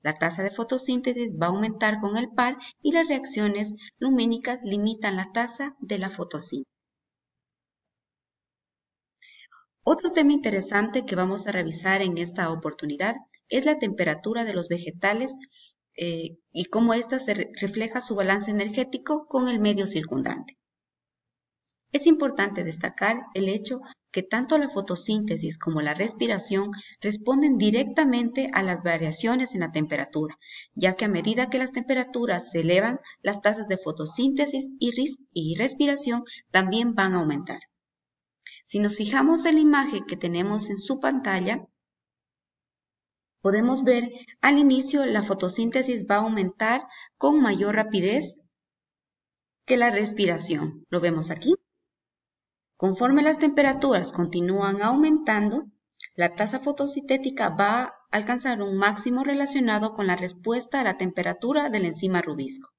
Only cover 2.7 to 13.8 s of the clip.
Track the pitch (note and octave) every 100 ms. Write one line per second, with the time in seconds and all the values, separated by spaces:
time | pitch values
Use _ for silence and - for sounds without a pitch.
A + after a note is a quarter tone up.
2.7 | - D4 E4 E4 C4+ - A3 G#3 G3+ G#3
3.7 | - - _ B3+ B3+ A#3 A#3 B3+ B3 A#3+
4.7 | G3+ G#3+ A3 G#3+ F#3+ F#3+ A#3 A#3+ - C#4+
5.7 | - F#3+ G3+ F#3+ F#3+ F3 D3+ - C#4 -
6.7 | _ _ _ _ _ _ _ _ _ _
7.7 | _ _ _ _ _ _ _ _ _ _
8.7 | _ _ _ _ _ - - - _ _
9.7 | _ - D#4+ E4+ E4+ C#4+ C#4+ A#3 G3 G3
10.7 | G3+ A3 B3+ - F#3 F#3 G3+ G3+ F#3+ E3
11.7 | D#3+ F#3+ G3 F#3+ E3+ E3+ F3 E3+ E3 D#3+
12.7 | D3+ D3+ C#3+ F#3+ A#3 - _ _ B3+ C#4
13.7 | D4